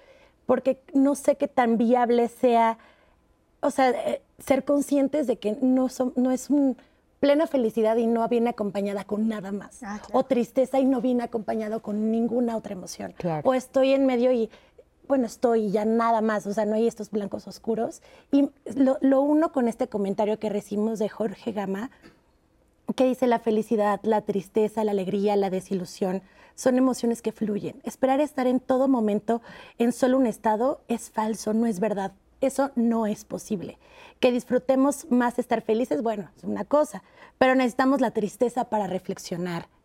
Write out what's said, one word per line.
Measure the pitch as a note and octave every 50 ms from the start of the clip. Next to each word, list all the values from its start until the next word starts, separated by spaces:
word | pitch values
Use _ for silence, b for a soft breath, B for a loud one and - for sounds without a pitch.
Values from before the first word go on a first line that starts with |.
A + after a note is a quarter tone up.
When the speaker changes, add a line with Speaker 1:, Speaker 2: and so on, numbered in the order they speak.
| b b b b b b b _ _
Speaker 1:
porque | - B3+ A#3+ - C4+ C4 - _ - -
no | C#4 C4+ C#4+ C#4+
sé | - - - C#4+
qué | - C#4+
tan | C#4+ _ - B3 A#3 A#3
viable | G#3 A#3+ A3+ B3 B3 B3 A3+ A#3+ A#3+ A#3+ A#3
sea, | - - - B3 A#3 A3+ A3+ A3+ A3+ b b b b b b b b _ _ _ _ _ _ _ _ _
o | - C#4+
sea, | - - C4 B3+
eh, | A#3+ - - G#3+ A#3+ - - _ _ -
ser | - - C4+ - -
conscientes | - C#4+ C#4+ C4+ - C#4+ C#4+ C4+ C4+ C#4+ D4+ C#4
de | A3+ A3+
que | - - G#3 G#3+ C#4
no | C4 B3+ B3+ C4 C4 B3+
son, | - - B3+ B3+ -
no | B3+ B3 B3+
es | B3+ B3 - -
un | C#4 D4 C#4 C4+ A#3 b b b b b b _ _ _
plena | - C#4+ C#4+ D4 E4
felicidad | D4+ - C4+ A#3 A3 - A#3 A3 G#3+ A3+
y | A#3+ A#3
no | A3+ A#3 A3+ A3+
viene | A3 A#3+ A#3 A#3 A#3+
acompañada | A#3 - G#3+ G3+ G3 G3+ G3 G3+ G3+ G3+ G3
con | - G#3 G#3 A3
nada | A3+ A3 G#3+ F3+ G3
más, | G3+ G3 F#3+ - - - B3
Speaker 2:
Ah, | G3 G#3 G#3 -
claro. | - - B3+
Speaker 1:
o | C4
tristeza | - C4+ A#3+ A3+ - - C4+ B3+ A#3+ - C4+
y | C4+
no | C4 C4+ A#3+
viene | A#3 B3+ B3 A#3+ A#3+
acompañado | - - A3 G#3 - A3+ A3 A3 G#3+ A3 A3+ -
con | G#3+ G#3 G#3+ G#3+ A3
ninguna | A3+ A3+ A#3 A#3+ A3+ B3+ B3 A#3 A3+
otra | A3 G#3+ G#3 G3+
emoción, | F#3 - - - - G3+ F3+ -
Speaker 3:
Claro. | - - F3 D#3+ D3+ D3
Speaker 1:
o | C4 C4
estoy | B3+ - - - C4+ C4 C4+ C4+
en | C4+ C4+
medio | C4 B3+ A#3 A#3+ B3+
y, | B3+ A#3 A3 G#3+ B B B B B - - _ _ _ _
bueno, | - C#4 C4+ A#3+
estoy | A3 - - - A#3+ A#3 A3+ G#3+
y | G#3
ya | F#3 G#3+ G#3+
nada | A3 A3 A#3 A3+ A#3 A#3 A3
más, | G#3+ A3 G#3+ G#3 -
o | G3+ G3+
sea, | A3 G#3+
no | G#3 A3
hay | A3 A#3
estos | A3+ - - G#3 -
blancos | G3 G#3+ G3+ G3 - G#3 -
oscuros. | G3 - - - A3+ A3+ G#3+ A#3 - - B B B B B B _
Y | - C#4 C#4 - - _ - - -
lo, | C4+ C4+ B3+ C4+ -
lo | - C4+ C4+ C4
uno | C#4 C#4+ D4+ D4+ D#4+ E4
con | - C4+ A#3+
este | A#3 G#3+ - C4 -
comentario | - F#3+ G3+ G3 G3 - G#3+ G#3 G#3+ G#3+
que | A3 G#3+
recibimos | G3+ G#3 - - G3+ G#3 G#3 A3 A3+
de | F#3 A3+ G3
Jorge | - - G#3+ A3+ F#3+ - - A#3+
Gama, | F#3+ G#3 G3 F#3+ F#3+ F#3+ A3+ C4+ B B B B B B _ _ _ _ _ _ _ _ _ _ _ _ _ - -
que | - C4
dice: | B3+ B3 - C4
"La | B3 A#3 A3+
felicidad, | - A#3 G#3+ G#3+ G#3+ - A#3+ G#3 G#3 G#3 G3+ G3 -
la | G#3+ A3 G#3
tristeza, | G#3 - G3+ G3 - - - A3 G#3+ G#3 - A3+ A3
la | G#3
alegría, | G#3 G3 F#3 F#3 G#3 G3+ G3 G#3 G#3
la | G3+ G3 F#3+
desilusión, | F3+ F#3 F#3 - G3+ F#3 F3+ - - - G#3 F#3 F#3 F#3+ B B B B B B B
son | - - C4 B3+
emociones | B3+ C4 C4 B3 - - A#3 A#3 -
que | - A3
fluyen. | G#3+ - A3+ G#3 G#3 G3+ E3+ D#3 - C#4 -
Esperar | - - - - C4 C4+ C4+
estar | D4+ C#4 - - B3
en | B3+ B3 B3+
todo | - - C4 B3+ C4+
momento | C#4 C4+ A#3+ A3 G#3 G3+ G#3 - - A#3 A3+ B B B B B B B
en | - A#3+ A#3 A#3+
solo | - C4+ B3+ B3+
un | C4 C4
estado | A3+ G#3 - - A3+ G#3+ G#3 A#3+ C4+ D#4 - _
es | - A#3 A3 - -
falso, | - A3 G#3+ A3 A3 - - G#3+ G#3+
no | A3 A#3
es | A#3 G#3 F3+
verdad. | G#3+ G#3+ G#3 G3+ F#3+ F#3+ - _ _ _ _ _
Eso | C4+ C4 - - C#4 C4+ -
no | A#3+ A3+ A#3 A3+ A3+ A3+
es | G#3 G#3 - -
posible. | - - F#3+ - - G#3+ F3 E3 - - B B B B B B B B _
Que | - B3+
disfrutemos | B3 B3 - - B3 B3 - - C4 C4 C4 C#4+ C#4 - - D#4+
más | A#3+ B3 A#3+ A#3+ A#3+ -
estar | A#3+ - A#3 A3
felices, | - - A3 A3 B3+ - D4+ C#4+
bueno, | A3 A3+ G#3+ G3+ E3+ - _
es | _ -
una | G3+ G#3 G3 G#3
cosa, | - - G3 G3+ - - F#3+ B B B B B B B
pero | - B3+ C4 B3+
necesitamos | C4 B3+ A#3+ - - C4 C4 C#4 C#4
la | B3+ A3
tristeza | - A3+ G#3 G#3 - - B3 A#3 - B3+ A#3
para | - A3 G#3+ G3+
reflexionar, | F3 F#3 F#3 - - F#3 - - - F#3 E3 F3+ F3+ E3+ E3+ - - _ _